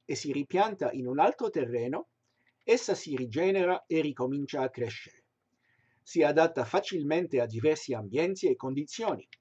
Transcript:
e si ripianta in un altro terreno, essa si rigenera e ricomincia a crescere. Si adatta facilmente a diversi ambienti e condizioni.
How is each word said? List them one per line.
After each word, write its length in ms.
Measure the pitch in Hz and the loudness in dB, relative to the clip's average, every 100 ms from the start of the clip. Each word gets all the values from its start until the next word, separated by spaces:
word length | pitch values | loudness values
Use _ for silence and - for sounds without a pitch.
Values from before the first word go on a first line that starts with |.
e 100 | - | -8
si 160 | 135 147 | -6 -4
ripianta 600 | 143 139 185 214 202 131 | -4 -2 2 0 0 -4
in 140 | 135 123 | -4 -4
un 120 | 139 | 2
altro 300 | 196 - 226 | 2 2 -4
terreno, 600 | 160 120 120 120 165 - _ _ _ _ _ | -2 -2 -2 -2 -4 -8 _ _ _ _ _
essa 320 | - 240 - | 2 2 2
si 220 | 185 165 127 | -4 -2 -6
rigenera 680 | 123 135 185 190 175 185 - | -4 0 2 4 2 0 0
e 160 | 160 | 0
ricomincia 580 | 151 127 127 143 139 143 | 0 -2 -2 -2 -4 -4
a 80 | 131 | -4
crescere. 520 | - 113 110 - _ _ _ _ _ _ _ _ _ | -4 -6 -6 -16 _ _ _ _ _ _ _ _ _
Si 200 | - 170 | -6 2
adatta 400 | 147 151 165 139 | 4 6 4 2
facilmente 760 | 110 185 - 180 147 165 180 131 | 0 0 -2 -4 0 0 2 0
a 60 | 117 | 0
diversi 480 | 110 151 151 - | 2 2 2 -2
ambienti 540 | 117 101 131 175 190 180 | -6 -2 0 0 0 0
e 80 | 123 | 0
condizioni. 720 | 131 135 151 - - - - - | -2 -4 -6 -4 -4 -4 -8 -20